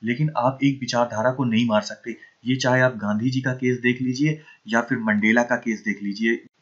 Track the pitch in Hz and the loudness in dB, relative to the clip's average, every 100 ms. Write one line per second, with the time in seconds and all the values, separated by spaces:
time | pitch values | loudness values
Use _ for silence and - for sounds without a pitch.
0 | 110 123 151 123 123 131 139 131 120 120 | -4 -2 -2 0 -2 2 0 0 -2 0
1 | 120 110 123 127 123 110 120 107 104 107 | 0 0 0 0 0 2 2 2 0 -6
2 | 117 110 - _ 117 127 131 127 127 113 | -12 -12 -14 _ -4 0 2 4 2 0
3 | 104 107 127 131 131 127 123 123 120 123 | -2 0 0 -2 -2 -2 -2 0 0 0
4 | 127 127 151 156 - - - 117 120 117 | -2 0 0 -2 -8 -20 -2 0 0 0
5 | 110 104 107 117 120 117 117 107 110 98 | 0 2 4 4 4 0 -2 -4 -4 -4
6 | 101 98 113 117 - _ | -6 -2 0 -2 -6 _